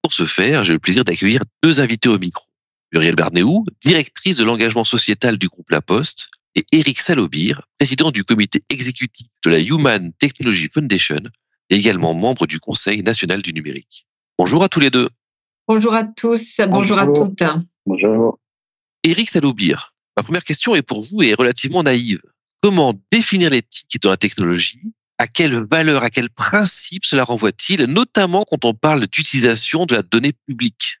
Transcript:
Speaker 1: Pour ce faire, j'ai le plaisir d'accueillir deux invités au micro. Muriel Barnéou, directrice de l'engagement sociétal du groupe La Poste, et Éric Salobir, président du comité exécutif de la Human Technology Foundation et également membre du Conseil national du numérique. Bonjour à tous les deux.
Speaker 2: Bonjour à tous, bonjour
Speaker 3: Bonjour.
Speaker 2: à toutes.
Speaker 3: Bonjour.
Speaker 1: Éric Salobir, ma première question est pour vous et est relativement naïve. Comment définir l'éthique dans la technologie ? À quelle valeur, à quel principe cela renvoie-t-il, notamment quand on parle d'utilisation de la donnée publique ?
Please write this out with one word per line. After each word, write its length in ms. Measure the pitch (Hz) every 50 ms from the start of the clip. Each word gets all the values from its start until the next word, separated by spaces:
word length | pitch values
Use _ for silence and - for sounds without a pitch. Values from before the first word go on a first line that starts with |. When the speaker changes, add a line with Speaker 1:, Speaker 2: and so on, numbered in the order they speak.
| -
Speaker 1:
Pour 100 | 156 -
ce 100 | - 87
faire, 400 | 80 - - 95 123 151 143 104
j'ai 100 | 90 80
le 60 | 78
plaisir 240 | - 95 92 123 120
d'accueillir 380 | 87 87 - 95 101 113 131 - - _ _ -
deux 180 | 165 156 139
invités 280 | 139 117 117 110 - 123
au 100 | 110 98
micro. 260 | 92 87 - - _ _ _ _ _ _ _ _ _ _ 80
Muriel 220 | 80 78 82 82
Barnéou, 500 | 80 82 - 82 87 92 123 175 214 220 185 - _
directrice 560 | - 139 175 160 139 - _ - - 196 180
de 80 | 120 110
l'engagement 380 | 110 120 110 117 113 110 117 113
sociétal 540 | - 117 113 - - 104 101 - 123 110
du 100 | 92 95
groupe 220 | 90 _ - 82 _
La 100 | 80 76
Poste, 480 | - - 90 113 80 - - - - - - _ _ _ _
et 100 | - - _
Éric 280 | - 160 151 - 123 -
Salobir, 640 | - - 175 135 98 76 67 76 82 - 147 139 - _ _
président 320 | _ 143 135 131 131 156 160
du 140 | 123 107 98
comité 400 | - 120 107 104 - - - _ _
exécutif 560 | 139 131 123 - 135 - 127 120 _ - 123 _ _ _ -
de 60 | 160
la 80 | 82 80
Human 520 | 82 107 156 160 143 131 110 101 90 85 85
Technology 520 | _ - 143 - - - 120 101 90 78 76 _
Foundation 480 | 156 147 123 101 90 - - 76 76 98 117 _ _ _ _ _ _ _ _
et 60 | 95
également 400 | 104 101 113 98 87 82 82 82
membre 320 | 82 98 123 131 - 85
du 120 | 73 80 80
Conseil 440 | _ - 85 - - 98 104 107 92
national 400 | 107 113 - - 85 92 101 95
du 100 | 90 80
numérique. 540 | 78 73 73 69 69 - _ - - _ _ _ _ _ _ _ -
Bonjour 240 | 90 90 120 156 196
à 60 | 190
tous 100 | - 165
les 100 | 139 135
deux. 200 | 123 127 120 - _ _ _ _ _ _ _ _ _ _ _
Speaker 2:
Bonjour 260 | - 220 220 208 233 220
à 100 | 226 220
tous, 580 | 220 220 - - 233 233 226 - - - - 214
bonjour 300 | 190 185 196 196 196 208
Speaker 3:
Bonjour. 20 | 196
Speaker 2:
à 80 | 196
toutes. 360 | - 143 147 - - 98 - 175 156 156 170 170 _ _ _ _
Speaker 3:
Bonjour. 540 | 98 95 92 98 107 110 113 117 113 - _ _ _ _ _ _ _ _ _ _ _ _ _ -
Speaker 1:
Éric 260 | 165 170 208 226 -
Salobir, 640 | - 175 147 139 123 104 98 82 - - - - _ _ _ _ _
ma 60 | 104 101
première 200 | - 170 175 -
question 300 | - 156 - - 240 220
est 80 | 160
pour 200 | 127 - 117 107
vous 200 | 107 127 196 214
et 80 | 165 113
est 60 | 107
relativement 480 | 107 127 123 127 - - 135 - 185 160
naïve. 380 | 143 127 120 120 117 101 - _ _ _ _ _ _ _ _ -
Comment 300 | 208 196 175 147 127 107 98 _ _
définir 400 | - 233 220 - - 175 175 160
l'éthique 500 | 135 120 - _ - - - _ - -
dans 80 | - 98
la 80 | 95
technologie ? 640 | 95 - 101 - - 95 85 87 87 87 - - 123 165 226 - _ _ _ _ -
À 80 | 117
quelle 360 | - _ - 170 151 127 117 110 104
valeur, 320 | 160 160 160 156 147 135
à 80 | 117 117
quel 220 | - 131 120 123
principe 720 | _ - 123 - - 208 208 180 - - - - 175 190 -
cela 180 | - 151 135 127
renvoie-t-il, 600 | 113 123 107 110 104 - - - - 147 - 131
notamment 580 | 117 147 208 247 - _ 220 196 180 175 196 214 _
quand 160 | 165 139 -
on 80 | 117 110
parle 320 | - - 151 156 135 110
d'utilisation 800 | 98 - - 156 - - 135 117 120 117 113 - - - 160 180
de 80 | 160 127
la 80 | 110
donnée 320 | 95 87 - 113 127 143 139 _ _
publique ? 500 | - 135 113 123 117 - _ - - - _